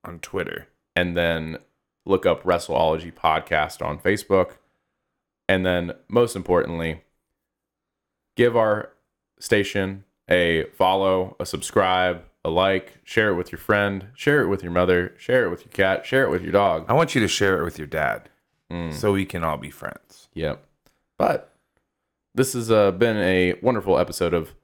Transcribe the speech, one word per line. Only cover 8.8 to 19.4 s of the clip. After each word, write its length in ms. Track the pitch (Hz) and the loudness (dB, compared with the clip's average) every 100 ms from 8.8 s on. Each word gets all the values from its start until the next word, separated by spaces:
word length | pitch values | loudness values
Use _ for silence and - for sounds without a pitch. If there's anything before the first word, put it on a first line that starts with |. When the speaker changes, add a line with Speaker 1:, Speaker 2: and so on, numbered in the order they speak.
| - _ _ _ _ _ | -4 _ _ _ _ _
Speaker 2:
station 640 | - 107 98 101 95 98 _ _ - | 0 0 0 -2 -4 -6 _ _ 0
a 340 | 90 85 80 - _ | 2 2 0 -2 _
follow, 600 | 92 95 95 92 92 - | 2 2 2 0 -2 -8
a 40 | |
subscribe, 760 | 92 - - 107 92 92 92 87 - _ | -8 -8 -2 0 2 2 0 -2 -12 _
a 60 | 82 | -4
like, 480 | 82 95 95 - _ | 0 2 0 -6 _
share 260 | - - 107 | -4 0 2
it 40 | |
with 160 | 90 90 | 0 -4
your 60 | 82 | -10
friend, 480 | - 104 101 98 98 | 0 2 2 -4 -10
share 260 | - 147 143 | -4 0 2
it 40 | 98 | 0
with 140 | 98 | -2
your 100 | 87 | -2
mother, 400 | 85 90 90 87 - | 2 4 2 0 -8
share 260 | - 127 | 0 2
it 60 | 101 | 2
with 100 | 87 | -4
your 80 | - | -10
cat, 340 | - 95 95 - | 0 0 0 0
share 180 | 131 | 0
it 60 | 117 | 2
with 120 | 87 | 0
your 100 | 85 | 0
dog. 340 | 98 98 80 80 | 2 2 0 0
Speaker 1:
I 40 | |
want 200 | 131 165 | 2 2
you 60 | 131 | 0
to 80 | 101 | 0
share 300 | - 101 92 | 2 2 2
it 40 | |
with 140 | 85 - | -2 -6
your 80 | 73 | -8
dad 420 | 78 71 53 - _ _ _ _ | -2 -2 -4 -10 _ _ _ _
Speaker 2:
Mm. 240 | 87 82 | -10 -8
Speaker 1:
so 180 | 76 107 | -2 0
we 140 | 98 92 | 0 -2
can 160 | 90 | -4